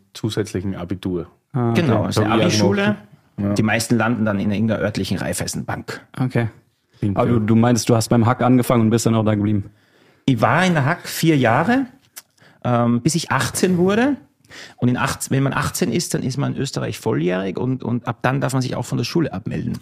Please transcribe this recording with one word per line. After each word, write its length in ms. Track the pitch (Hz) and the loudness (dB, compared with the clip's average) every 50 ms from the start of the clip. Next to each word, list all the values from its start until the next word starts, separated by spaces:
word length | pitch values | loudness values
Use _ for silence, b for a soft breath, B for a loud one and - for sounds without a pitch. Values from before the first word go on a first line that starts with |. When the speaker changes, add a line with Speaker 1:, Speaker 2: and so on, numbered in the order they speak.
| _ _ _ | _ _ _
Speaker 1:
zusätzlichem 640 | - - 110 104 113 101 - - 95 92 98 92 | -6 -6 -4 -4 -4 -6 -4 -4 -4 -4 -4 -6
Abitur. 540 | - 87 87 98 90 - 98 90 87 80 - _ _ _ _ - | -6 -6 -8 -8 -6 -4 -6 -4 -4 -6 -10 _ _ _ _ -4
Speaker 2:
Ah, 160 | 127 120 117 | -2 0 2
okay. 100 | 117 - | 2 2
Speaker 3:
Genau, 220 | - 131 107 90 87 | 2 2 2 0 0
also 160 | 95 98 107 | 0 0 0
Speaker 1:
Da 80 | 107 107 | 0 2
hab 80 | 113 | 2
ich 60 | 110 107 | 2 2
auch 40 | - | 2
Speaker 3:
Abischule. 340 | 104 107 101 101 - - 202 | 2 2 2 2 2 2 0
Speaker 1:
gemacht. 160 | 208 208 - - - - _ _ _ - - | 0 -2 -2 -8 -20 -20 _ _ _ -8 -4
Ja. 160 | 101 101 104 | -2 -2 0
Speaker 3:
Die 80 | 104 107 | 0 0
meisten 340 | 107 107 117 - - 120 | 2 2 0 0 0 0
landen 300 | 110 110 113 123 107 110 | 2 2 0 0 0 0
dann 120 | 107 101 98 | -2 0 -2
in 120 | 95 104 | -2 -2
irgendeiner 320 | 101 98 113 113 104 - - | 0 0 0 0 0 0 -2
örtlichen 340 | 104 104 98 95 - 95 | -2 -2 -2 -4 -2 -4
Raiffeisenbank. 920 | 82 - 73 90 - - - - 82 - - - - - - - - - _ - - | -4 -4 -6 -6 -6 -6 -6 -8 -8 -8 -8 -10 -10 -8 -12 -14 -14 -16 _ -6 -4
Speaker 2:
Okay. 280 | 131 123 - 123 117 110 - - _ _ _ _ _ _ _ - | -4 -2 0 -2 -2 -2 -6 -12 _ _ _ _ _ _ _ -6
Speaker 1:
Klingt 180 | - 104 95 | -4 -2 0
Speaker 2:
Aber 100 | - 120 120 | 0 2 2
du, 100 | 120 117 | 2 0
Speaker 1:
gut. 80 | 107 104 | 2 4
Speaker 2:
du 80 | 113 | 4
meinst, 320 | 113 117 123 123 110 - - | 4 6 4 4 2 2 2
du 80 | 120 | 2
hast 120 | 113 - - | 2 4 2
beim 160 | 120 120 110 | 2 4 4
Hack 160 | 117 123 - 120 | 4 2 2 2
angefangen 400 | 123 127 123 120 - 131 117 110 | 4 4 4 4 4 2 4 4
und 80 | 110 | 4
bist 160 | 113 113 - | 2 2 2
dann 80 | 113 113 | 2 2
auch 100 | 113 107 | 2 2
da 100 | 107 107 | 2 0
geblieben? 360 | 104 101 104 107 101 98 - b b b b b b b b b b b | 0 0 0 0 -2 -4 -6 b b b b b b b b b b b
Speaker 3:
Ich 160 | 139 131 110 117 | 0 2 2 4
war 240 | 110 131 165 185 | 4 4 4 2
in 80 | 185 170 | 2 2
der 100 | 151 127 | 2 2
Hack 240 | 143 175 - - - | 0 -2 -2 -6 -10
vier 300 | - - - 160 156 135 | -6 0 2 2 4 4
Jahre, 480 | 127 110 117 143 165 214 240 269 262 - - _ _ _ _ - _ _ _ b b b b b - | 4 4 4 4 2 2 2 0 0 -4 -8 _ _ _ _ -20 _ _ _ b b b b b -2
ähm, 360 | 123 120 117 120 117 120 120 | 0 2 2 4 2 2 2
bis 140 | 117 160 - | 2 0 0
ich 160 | 165 - - | 0 -2 -2
achtzehn 480 | 120 131 123 - - - 190 180 185 170 | -2 -2 -2 -2 -2 0 0 2 2 2
wurde. 380 | 180 190 208 220 247 294 269 - - _ _ _ _ B B B B B B | 2 2 2 2 2 0 0 -2 -6 _ _ _ _ B B B B B B
Und 140 | B - 123 | B 0 0
in 80 | 127 - | 0 0
achtzehn, 320 | 127 139 - - - - 131 | -2 -2 -4 -6 -4 -2 0
wenn 80 | 135 135 | 0 0
man 100 | 135 139 | 0 -2
achtzehn 360 | 143 147 147 - - - - | -2 -4 -4 -2 -2 -2 0
ist, 220 | - 175 - - - | 0 -2 -2 -2 -4
dann 100 | 151 - | -4 -4
ist 140 | 131 123 | -4 -4
man 180 | 139 131 127 - | -2 -4 -4 -2
in 60 | - | -4
Österreich 380 | 135 135 - 139 123 110 107 - | -6 -4 -4 -6 -6 -6 -8 -6
volljährig 580 | - 110 123 143 165 180 180 - 196 190 175 | -4 -2 -2 0 0 0 -2 -2 -4 -4 -4
und, 260 | - - 127 131 127 - | -4 -4 -4 -4 -4 -4
und 240 | - 117 120 - | -4 -4 -4 -4
ab 120 | 123 117 - | -6 -8 -2
dann 220 | - 123 135 139 135 | -2 0 0 0 -2
darf 100 | 135 135 | -2 -2
man 80 | 131 | -2
sich 160 | 127 127 - | -2 -2 -4
auch 80 | - - | -6 -6
von 140 | - 139 131 | -4 -4 -4
der 60 | 120 | -4
Schule 260 | - - 175 156 - - | -2 0 -2 -2 -2 -4
abmelden. 460 | - - - - 78 - - - - | -8 -8 -6 -6 -6 -6 -6 -8 -4